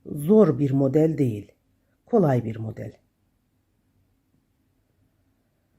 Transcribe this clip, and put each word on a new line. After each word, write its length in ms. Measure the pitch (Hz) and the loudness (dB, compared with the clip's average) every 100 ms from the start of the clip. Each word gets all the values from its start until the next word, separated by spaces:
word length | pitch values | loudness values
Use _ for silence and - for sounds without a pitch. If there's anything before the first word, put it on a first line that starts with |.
| - | -16
zor 540 | 147 147 214 185 127 | -8 2 4 4 2
bir 120 | 143 | 0
model 460 | 135 139 151 160 147 | 0 0 2 0 0
değil. 340 | 131 104 101 _ _ _ _ _ _ | -2 -4 -12 _ _ _ _ _ _
Kolay 380 | 233 160 127 | 0 2 0
bir 120 | 110 110 | -4 -8
model. 380 | 110 107 107 - _ _ _ _ _ _ _ _ _ _ _ _ _ _ _ _ _ _ _ _ _ _ _ _ _ _ _ | -12 -12 -16 -18 _ _ _ _ _ _ _ _ _ _ _ _ _ _ _ _ _ _ _ _ _ _ _ _ _ _ _